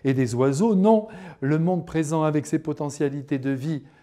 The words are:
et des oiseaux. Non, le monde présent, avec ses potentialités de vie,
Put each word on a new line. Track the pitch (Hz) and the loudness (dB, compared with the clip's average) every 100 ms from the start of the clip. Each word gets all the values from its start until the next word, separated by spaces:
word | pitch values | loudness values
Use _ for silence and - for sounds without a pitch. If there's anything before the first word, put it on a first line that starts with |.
| 139 | 0
et | |
des | 131 123 | 0 0
oiseaux. | 120 135 139 226 | 2 2 2 2
Non, | 196 208 220 214 - - - | 4 4 4 2 -12 -18 -6
le | 135 156 | 0 0
monde | 165 180 - | 0 -2 -2
présent, | 160 151 160 | -2 0 0
avec | 156 151 - | 0 0 0
ses | 160 | -4
potentialités | 156 143 147 139 143 143 135 139 | -4 -6 -6 -2 -4 -4 -4 -4
de | 135 | -2
vie, | 135 147 147 - _ | -4 -4 -6 -8 _